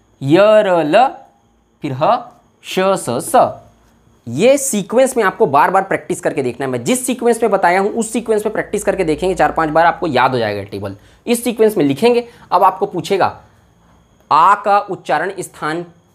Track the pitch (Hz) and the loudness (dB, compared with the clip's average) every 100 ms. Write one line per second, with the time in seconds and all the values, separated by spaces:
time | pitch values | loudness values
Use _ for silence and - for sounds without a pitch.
0 | _ - 135 170 208 214 202 175 151 190 | _ -8 0 4 6 4 4 0 2 2
1 | 262 - - _ _ _ _ _ 147 127 | 2 -2 -20 _ _ _ _ _ -8 -2
2 | 165 240 - - _ _ - - 190 185 | 0 0 -4 -20 _ _ -8 -2 0 0
3 | - 120 139 247 135 - - _ _ _ | -2 -6 0 2 2 -2 -20 _ _ _
4 | _ _ - 123 233 285 - 208 185 220 | _ _ -10 0 2 2 0 -6 -2 0
5 | 262 247 196 - 214 139 175 190 185 156 | 0 0 -2 0 2 2 2 2 0 -4
6 | - 175 165 147 123 117 135 127 127 254 | -6 -6 -4 -4 -4 -4 -6 -4 -2 -4
7 | 262 240 233 233 226 196 175 185 196 226 | -2 -2 0 0 0 2 2 2 0 -4
8 | 220 247 226 214 214 214 214 208 208 185 | -4 -4 -2 -2 -2 -4 -6 -4 -4 -2
9 | 170 151 185 170 151 147 160 156 170 165 | -2 -2 -2 0 0 0 0 2 2 0
10 | 175 123 131 127 110 104 95 101 98 98 | -2 2 2 0 -2 -4 -8 -10 -10 -12
11 | _ _ - 233 247 226 220 214 143 139 | _ _ -4 -4 -2 2 2 2 0 2
12 | 233 240 233 - - 175 196 247 196 180 | 2 2 -2 -12 -2 2 2 2 -6 -6
13 | - 196 117 - - _ _ _ _ _ | -4 0 -2 -4 -20 _ _ _ _ _
14 | _ _ - 147 175 208 208 202 208 180 | _ _ 0 4 4 2 2 0 0 -8
15 | - 151 180 185 156 - 151 165 175 _ | -4 -2 -4 -8 -14 -10 -8 -6 -10 _
16 | _ | _